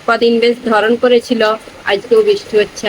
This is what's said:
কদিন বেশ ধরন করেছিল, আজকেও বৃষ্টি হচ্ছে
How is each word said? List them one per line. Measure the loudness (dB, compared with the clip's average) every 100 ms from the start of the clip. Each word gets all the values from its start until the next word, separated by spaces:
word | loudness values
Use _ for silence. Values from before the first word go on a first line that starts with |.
| -4
কদিন | 0 2 2
বেশ | 0 -2 -2
ধরন | 0 0 0
করেছিল, | 2 2 0 -2 -2 -4 -10 -12 -6
আজকেও | -4 0 2 2
বৃষ্টি | 0 -2 -2
হচ্ছে | -2 -4